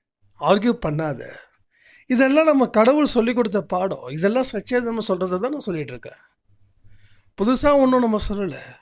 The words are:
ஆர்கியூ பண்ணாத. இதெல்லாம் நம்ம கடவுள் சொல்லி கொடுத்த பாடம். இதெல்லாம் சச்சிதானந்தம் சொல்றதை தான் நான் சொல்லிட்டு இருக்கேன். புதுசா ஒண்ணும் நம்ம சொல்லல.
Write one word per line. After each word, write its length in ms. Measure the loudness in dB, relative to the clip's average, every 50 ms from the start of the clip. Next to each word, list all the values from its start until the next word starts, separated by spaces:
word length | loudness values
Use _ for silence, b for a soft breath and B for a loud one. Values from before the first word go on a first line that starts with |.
| _ _ _ _ _ _ _ -4
ஆர்கியூ 320 | 0 2 2 2 2 0 -2 -2
பண்ணாத. 420 | -4 -6 -4 -4 -4 -6 -6 -8 -12 -16 -16 -20 -20 -20 _ _ _ _ B B B B B B B B
இதெல்லாம் 380 | 2 2 4 4 4 4 4 4
நம்ம 140 | 4 2 0 2
கடவுள் 440 | 2 2 4 4 4 4 2 2 2
சொல்லி 180 | 2 0 0
கொடுத்த 280 | 0 -2 -2 -2 -2 -4 -4
பாடம். 420 | -4 -4 -4 -2 -4 -6 -8 -10 -12
இதெல்லாம் 400 | -6 -2 -2 0 0 2 2 2
சச்சிதானந்தம் 560 | 0 -2 -4 -2 -2 -2 -2 -2 -6 -4 -4
சொல்றதை 300 | -4 -4 -4 -2 -4 -4 -4
தான் 160 | -4 -6 -4
நான் 120 | -4 -4
சொல்லிட்டு 280 | -4 -4 -6 -8 -10 -12
இருக்கேன். 280 | -16 -16 -18 -20 -20 -20 -20 _ _ _ _ _ _ _ _ _ _ b b b b b b b b b b _ -2
புதுசா 320 | 0 2 2 4 4 4 4
ஒண்ணும் 300 | 6 4 4 4 2 2
நம்ம 140 | 0 0 0
சொல்லல. 360 | -2 -2 -2 -4 -4 -6 -6 -10 -14 -18 -20 _